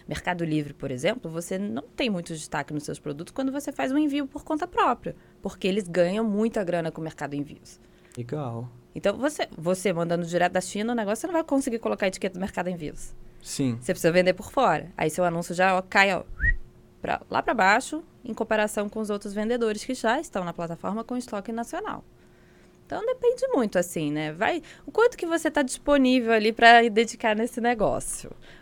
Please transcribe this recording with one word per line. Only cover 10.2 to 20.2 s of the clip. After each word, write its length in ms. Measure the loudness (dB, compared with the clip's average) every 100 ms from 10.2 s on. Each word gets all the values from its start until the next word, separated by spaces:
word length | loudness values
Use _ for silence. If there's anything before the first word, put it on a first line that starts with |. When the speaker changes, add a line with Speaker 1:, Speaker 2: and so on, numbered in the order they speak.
Speaker 1:
direto 280 | 0 2 2
da 80 | 0
China, 320 | -4 -4 -2
o 40 | -2
negócio, 260 | -2 -4
você 40 | -2
não 80 |
vai 80 | -2
conseguir 380 | 0 0 0 -2
colocar 260 | -2 -2 -2
a 20 |
etiqueta 280 | -2 -4 -4
do 20 |
mercado 300 | -6 -4 -4
envios. 420 | -4 -8 -10 -14 -16 -18 -18
Speaker 2:
Sim. 340 | -10 -2 -2 -2
Speaker 1:
Você 120 | -2
precisa 200 | 2 4
vender 220 | 4 2
por 180 | -2 -6
fora. 400 | 2 4 2 -2 -2
Aí 140 | -2
seu 140 | 2
anúncio 280 | 0 0 -2
já, 240 | 2 4 4
ó, 60 |
cai, 320 | 2 4 4
ó, 80 | 2 -4 0 2 2 -2 -18 -20 -8
pra, 180 | -2 -2 0
lá 140 | -2
pra 120 | 2
baixo, 500 | 4 6 4 2 -8 -10 -16
em 100 | -10
comparação 560 | -4 0 0 0 -2 -4
com 100 | -4
os 80 | -4
outros 240 | -4 -4
vendedores 500 | -4 -2 0 0 -2
que 100 | -6
já 260 | -2 0 0